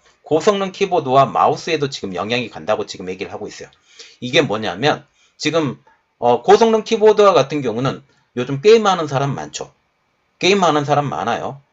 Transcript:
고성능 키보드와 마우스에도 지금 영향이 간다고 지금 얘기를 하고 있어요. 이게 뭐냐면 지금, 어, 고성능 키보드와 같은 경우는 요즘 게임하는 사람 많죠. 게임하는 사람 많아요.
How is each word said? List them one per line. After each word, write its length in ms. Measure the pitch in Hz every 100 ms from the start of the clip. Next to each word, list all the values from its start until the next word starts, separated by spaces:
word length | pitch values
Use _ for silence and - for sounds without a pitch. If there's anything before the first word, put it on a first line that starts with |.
| _ _
고성능 500 | - 156 180 196 196
키보드와 540 | 185 196 170 131 131 127
마우스에도 640 | 78 101 156 - 156 139
지금 240 | - 101
영향이 340 | 87 101 120 110
간다고 380 | - 80 - -
지금 240 | - 92
얘기를 200 | 92 87
하고 160 | 101 95
있어요. 220 | - - _ _ - - _
이게 200 | 123 156
뭐냐면 640 | 147 110 104 87 143 120 - _ _ _
지금, 420 | 151 165 143 107 _ _ _ _
어, 240 | 123 120
고성능 420 | - 208 226 220
키보드와 500 | 214 220 214 208 202
같은 260 | 165 131 151
경우는 420 | 127 110 131 92 - _ _ 120
요즘 260 | 123 139
게임하는 460 | 208 226 202 180 151
사람 260 | 139 139
많죠. 380 | - 147 - - _ _ _ _ _ _ _
게임하는 460 | 175 202 175 151
사람 220 | 143 143 139
많아요. 540 | 76 104 101 95 139 _